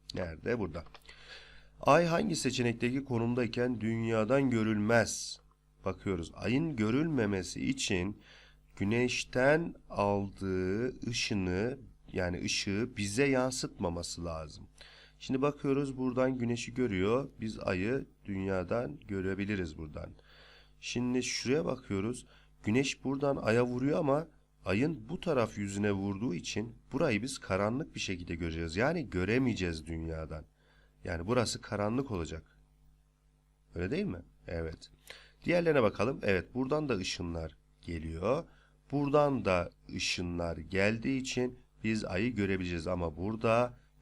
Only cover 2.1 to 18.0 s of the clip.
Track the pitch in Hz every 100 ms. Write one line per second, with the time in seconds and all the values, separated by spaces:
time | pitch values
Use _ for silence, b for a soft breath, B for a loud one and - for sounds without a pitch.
2.1 | 170 151 160 135 120 120 117 123 131 139
3.1 | 117 117 120 117 117 123 120 107 113 113
4.1 | 113 107 135 135 117 110 110 104 117 104
5.1 | - - - - _ _ _ 98 92 101
6.1 | 90 80 - 95 127 165 131 107 123 165
7.1 | 143 104 98 87 - 139 135 - 92 92
8.1 | 107 B B B B _ - 98 117 123
9.1 | 123 - 127 131 156 170 - - - 101
10.1 | 101 98 - 95 92 92 98 127 - -
11.1 | 117 - 107 92 90 113 139 - - -
12.1 | - 90 87 107 - - 98 123 - 101
13.1 | 104 143 131 127 127 151 - 92 85 85
14.1 | - 82 80 76 76 90 - B B B
15.1 | B - 131 143 143 143 139 139 127 127
16.1 | 123 131 131 117 120 120 123 123 95 95
17.1 | 120 143 - 110 - - 95 98 135